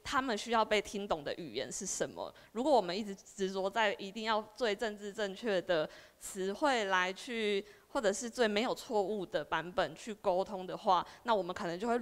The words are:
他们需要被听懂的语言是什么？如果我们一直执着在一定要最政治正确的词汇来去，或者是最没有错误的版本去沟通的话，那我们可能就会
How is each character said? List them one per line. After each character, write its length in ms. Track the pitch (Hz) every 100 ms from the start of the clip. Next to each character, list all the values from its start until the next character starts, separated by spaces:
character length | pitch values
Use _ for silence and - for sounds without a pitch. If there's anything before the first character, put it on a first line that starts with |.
他 180 | - 285
们 160 | 262 214
需 140 | 240
要 140 | 226
被 180 | 220 214
听 240 | - 202 202
懂 160 | 170
的 100 | 143 -
语 180 | 147
言 160 | 110 120
是 160 | - 190
什 220 | - 147
么？ 240 | 85 87 - -
如 140 | 214
果 80 | 277
我 80 | 262
们 160 | 175 185
一 80 |
直 100 | 208
执 380 | 196 - - 190
着 180 | 196 190
在 240 | 220 214
一 160 | - 196
定 140 | 226
要 180 | 220 214 214 -
最 180 | 233
政 240 | 202 233 208
治 140 | 208
正 200 | 196 202
确 300 | 190 240 190
的 260 | - 170 151 - - -
词 340 | - 196 190
汇 340 | 196 294 247 196
来 260 | 185 185
去， 520 | 190 - 233 208 196 - - -
或 100 | 285
者 120 | 214
是 160 | 208 240
最 200 | 254 220
没 140 | 208
有 120 | 240
错 260 | - - 214
误 240 | 185 214
的 200 | 175 170
版 260 | 147 165 160
本 240 | 180 151
去 180 | 156 -
沟 280 | 202 202 180
通 240 | 185 196 185
的 100 | 165
话， 300 | 208 180 - -
那 100 | 240
我 80 | 214
们 140 | 175
可 140 | 175 180
能 100 | 170
就 80 | 233
会 100 | 240